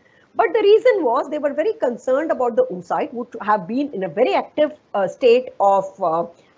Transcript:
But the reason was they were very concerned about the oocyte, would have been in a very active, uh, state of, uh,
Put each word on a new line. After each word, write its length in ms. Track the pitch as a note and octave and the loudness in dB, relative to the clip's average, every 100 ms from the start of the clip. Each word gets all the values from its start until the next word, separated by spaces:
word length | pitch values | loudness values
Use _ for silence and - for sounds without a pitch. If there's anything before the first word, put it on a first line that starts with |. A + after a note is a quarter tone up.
| _ _ _ - | _ _ _ -2
But 100 | G#4+ | 0
the 80 | A4 | 2
reason 420 | G4+ G#4+ B4 G#4 | 4 6 4 2
was 280 | C4+ B3 D4 | 2 0 -2
they 80 | D4+ | -4
were 160 | D4 | -4
very 180 | C#4 E4 A4 | -2 -4 -2
concerned 540 | C#4 A#3 - C4 D#4 | -4 -2 -2 0 0
about 280 | C4 B3 A#3 | -2 0 0
the 80 | B3+ | 0
oocyte, 480 | F3+ - E3 - | -4 -6 -4 -4
would 200 | A#3+ B3 A3+ | -8 -12 -6
have 300 | G3+ G#3+ F3 | 0 0 0
been 240 | A#3+ C#4+ | -4 -4
in 100 | G3+ | -6
a 60 | F#3 | -6
very 240 | F3 C4+ | 0 0
active, 400 | E4+ - - D4+ - _ | 0 -2 -2 -2 -2 _
uh, 140 | G#3 F#3 | -4 -4
state 400 | - B3+ B3 B3+ - | 0 4 4 0 0
of, 240 | G3 G3 F#3+ - | 2 2 0 -4
uh, 220 | F3+ E3 E3 - _ | -2 -2 -4 -10 _